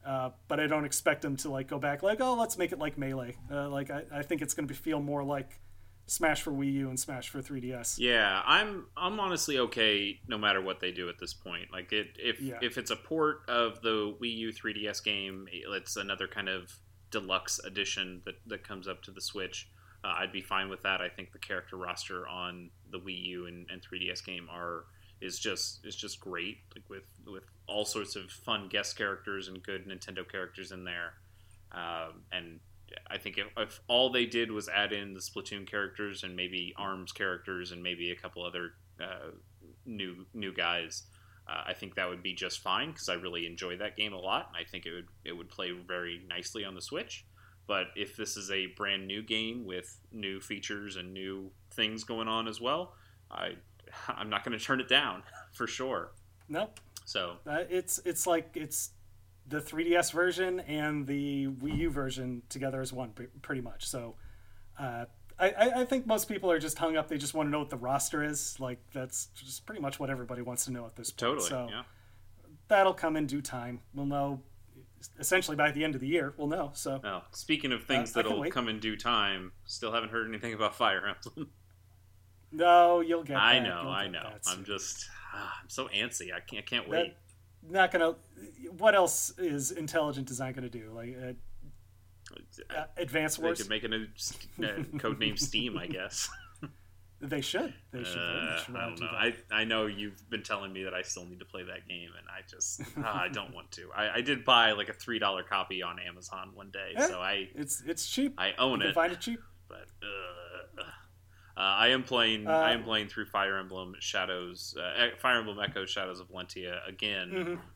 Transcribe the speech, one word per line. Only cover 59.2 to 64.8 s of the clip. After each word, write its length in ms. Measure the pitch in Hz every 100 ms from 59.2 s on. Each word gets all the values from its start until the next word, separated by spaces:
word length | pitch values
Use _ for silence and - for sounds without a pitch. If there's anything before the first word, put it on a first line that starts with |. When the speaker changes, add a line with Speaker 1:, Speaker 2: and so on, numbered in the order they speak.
| - - -
Speaker 1:
the 120 | 151
three 220 | 143 156
D 120 | 165 175
S 160 | 170
version 480 | 311 - 359 370 370
and 440 | - 151 151 151 135
the 420 | 143 143 139 135
Wii 280 | 135 139 147
U 120 | 165
version 520 | 139 135 131 127 123 -
together 320 | 135 135 131
as 120 | 131
one, 180 | 131 123
pre-, 160 | 107 120 139
pretty 180 | - 139
much. 280 | 120 - -
So, 260 | 131 117 113 - - - - -
uh, 280 | -